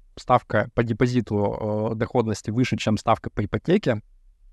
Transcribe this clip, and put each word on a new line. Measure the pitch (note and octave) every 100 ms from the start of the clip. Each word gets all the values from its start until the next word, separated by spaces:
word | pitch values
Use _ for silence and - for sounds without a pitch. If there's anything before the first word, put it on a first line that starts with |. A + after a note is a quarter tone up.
| _ -
ставка | - B2 - A2 A#2
по | -
депозиту, | A#2 G#2+ B2 B2 G#2 G#2 G#2 - G#2+ G#2+ A2
э, |
доходности | A2 A2+ B2+ A2 G2+ -
выше, | A2 B2+ A2+
чем | A2 G#2
ставка | - A2+ -
по | -
ипотеке, | G#2 A2 - G#3 C#3 G#2+ - - - _ -